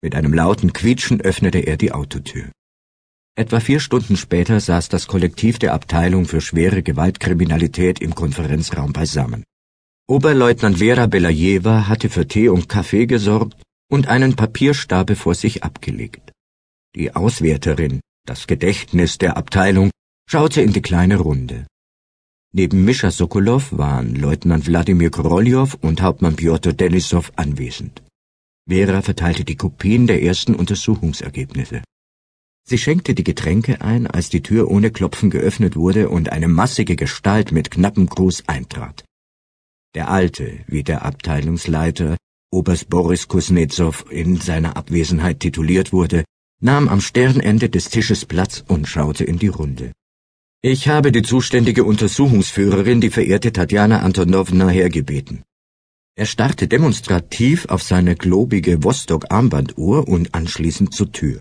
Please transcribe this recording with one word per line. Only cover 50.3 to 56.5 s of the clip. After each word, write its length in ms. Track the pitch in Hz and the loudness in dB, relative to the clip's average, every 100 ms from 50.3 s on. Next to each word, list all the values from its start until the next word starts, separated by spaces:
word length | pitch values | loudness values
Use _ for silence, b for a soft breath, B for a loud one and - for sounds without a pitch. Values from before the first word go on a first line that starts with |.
| _ _ _ | _ _ _
„Ich 260 | 127 131 143 | -2 0 2
habe 240 | 151 143 | 2 4
die 120 | 117 | 2
zuständige 600 | 110 127 123 123 117 113 | 2 0 2 2 2 2
Untersuchungsführerin, 1160 | 113 107 107 - 139 113 92 - 98 95 98 120 | 2 2 0 2 2 4 2 0 2 2 2 2
die 80 | 104 | 2
verehrte 420 | 117 104 98 117 | 0 0 0 0
Tatjana 500 | 110 85 101 104 110 | -2 0 2 4 4
Antonowna, 680 | 92 95 87 95 92 90 92 | 2 2 2 2 2 2 4
hergebeten.“ 720 | 90 90 80 69 71 - - - _ _ _ _ _ _ - | 4 2 0 -4 -6 -8 -14 -16 _ _ _ _ _ _ -8
Er 60 | 107 | -6
starrte 400 | - 110 | -2 -2